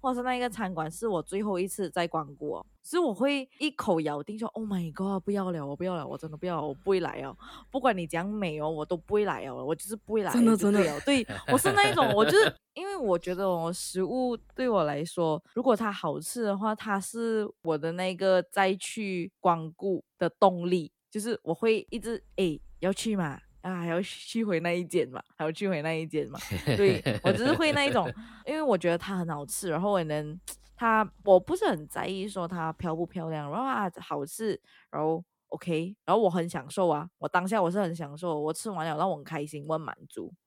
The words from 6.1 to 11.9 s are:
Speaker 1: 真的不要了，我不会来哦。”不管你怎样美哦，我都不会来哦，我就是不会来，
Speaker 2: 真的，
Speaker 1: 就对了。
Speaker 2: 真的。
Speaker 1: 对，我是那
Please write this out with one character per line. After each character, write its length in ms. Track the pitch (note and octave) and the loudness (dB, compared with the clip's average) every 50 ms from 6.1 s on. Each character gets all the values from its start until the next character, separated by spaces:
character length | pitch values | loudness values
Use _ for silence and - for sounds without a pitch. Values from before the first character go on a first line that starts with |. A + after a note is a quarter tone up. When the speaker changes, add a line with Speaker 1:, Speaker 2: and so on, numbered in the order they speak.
| C#3 | -10
Speaker 1:
真 140 | C#3 - D#3+ | -10 -10 -12
的 60 | D3+ | -12
不 100 | D3+ - | -6 -6
要 140 | F3+ F3 D#3 | -4 -2 -2
了， 80 | C#3+ D3+ | -4 -4
我 40 | C#3 | -6
不 160 | - - F#3+ | -6 2 2
会 120 | G3 F#3 | 2 4
来 200 | E3+ C#3+ - - C3+ | 2 0 -4 -6 -8
哦。” 140 | C#3 - _ - - - - - _ | -10 -12 _ -18 -20 -20 -20 -20 _
不 120 | - C4+ | -6 2
管 160 | B3 C4 A3 F#3 | 4 4 4 4
你 80 | E3+ | -2
怎 100 | D#3 - | -2 -2
样 120 | E3+ F3 G3 | -2 -2 -2
美 320 | G#3+ G#3+ G3+ F3 D3+ D3+ | -2 -2 -2 -2 -2 -2
哦， 100 | D3 D#3 | -2 -2
我 140 | D#3+ D3+ D3+ | -2 -2 -2
都 120 | D3+ F3+ | -2 -4
不 160 | E3+ E3 _ G#3 | -4 -2 _ 2
会 120 | G#3 G#3 | 2 2
来 200 | G3 D#3 A#2 F2+ | 2 0 -4 -6
哦， 180 | C3+ B2+ B2+ B2+ | -8 -8 -6 -4
我 100 | C3+ E3 | -4 -4
就 80 | D#3+ - | -4 -4
是 100 | - G#3+ | -10 -10
不 160 | G#3 _ - A3 | -12 _ -2 0
会 100 | A3 G3+ | 0 0
来， 100 | E3+ F#3 | 2 4
Speaker 2:
真 120 | A#3+ A#3 | 6 6
的， 120 | A3+ A3+ | 6 6
Speaker 1:
就 140 | G3+ G3+ G3+ | 6 4 4
对 140 | G3+ G#3 F#3+ | 6 6 4
了。 0 | |
Speaker 2:
真 100 | E3 D3 | 4 2
的。 60 | - | -2
Speaker 1:
对， 260 | - - C#4+ C4 A3 - - F#2+ - - B3 | 2 2 2 2 2 -2 -6 -10 0 2 2
我 60 | C4 | 4
是 140 | - F#4+ G4+ | 4 4 6
那 180 | G4+ G4+ G#4 | 6 6 6